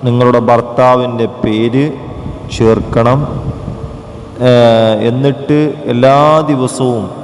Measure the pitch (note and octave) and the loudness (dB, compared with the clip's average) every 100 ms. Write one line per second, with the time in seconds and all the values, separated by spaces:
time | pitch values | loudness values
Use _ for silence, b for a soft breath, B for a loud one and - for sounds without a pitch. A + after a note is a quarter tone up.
0 | B2+ A#2+ B2 B2 A2+ A#2+ A#2+ - B2+ B2+ | 0 2 4 4 4 2 0 0 2 2
1 | B2 A#2 A2+ - A#2 G#2+ A#2 B2+ D3 C3+ | 0 -2 -4 -2 -2 0 0 0 -2 -4
2 | - - - - - - A2+ A2 - - | -12 -14 -12 -12 -12 0 2 2 0 0
3 | A#2 C3 D3 - - - - - - - | 2 2 -2 -6 -8 -8 -10 -12 -12 -14
4 | - - - - B2 B2 A#2 A2+ A2+ G#2+ | -16 -18 -18 -2 2 4 4 4 2 2
5 | A2 B2 C#3 C3 - D3+ D#3 - - A#2+ | 0 0 -2 -2 0 0 0 -4 -4 2
6 | C3 C#3 D3+ D#3 D3 C#3+ B2+ - C3 A#2 | 4 4 4 2 0 -2 -2 -2 -2 -2
7 | G2 - | -6 -10